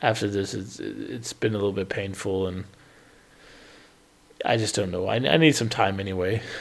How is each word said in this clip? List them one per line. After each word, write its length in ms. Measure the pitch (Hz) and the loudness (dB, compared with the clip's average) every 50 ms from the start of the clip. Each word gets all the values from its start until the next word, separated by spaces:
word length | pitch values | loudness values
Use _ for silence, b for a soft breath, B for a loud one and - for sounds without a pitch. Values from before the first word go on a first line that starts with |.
after 260 | - 117 110 - - | 0 0 2 2 0
this, 280 | 101 101 98 98 - - | -2 0 -2 -2 -2 -4
it's, 260 | 104 98 110 - - | -8 -10 -10 -10 -10
it's 540 | - - - - - - 123 120 113 - - | -10 -8 -8 -8 -10 -10 -10 -10 -10 -10 -6
been 180 | - - 110 | -2 -2 0
a 60 | 107 101 | 0 2
little 120 | 101 101 | 0 0
bit 200 | 95 98 95 95 | 0 -2 -4 -4
painful, 560 | - 110 98 98 95 - - 104 95 95 95 | -4 -6 -6 -6 -6 -6 -4 -2 -2 0 0
and 180 | 92 90 92 - - b b b b b b b b b b b b b b b b b b b b b b b b b b b b _ _ _ - - - - | -2 -4 -6 -8 -12 b b b b b b b b b b b b b b b b b b b b b b b b b b b b _ _ _ -18 -10 -4 -2
I 100 | - 120 | 0 2
just 180 | 113 107 104 - | 2 0 0 0
don't 160 | - 101 90 | -2 -2 -2
know. 160 | 87 90 92 | -2 -2 -2
I, 100 | 101 107 | 0 0
I 200 | 123 127 - 160 | 0 2 4 6
need 180 | 160 160 156 139 | 8 8 8 6
some 140 | - 120 113 | 6 2 0
time 320 | - - 104 98 98 98 | 2 2 2 2 2 0
anyway, 400 | 98 98 95 92 90 95 110 113 - B B B | -4 -4 -2 0 0 0 0 -2 -2 B B B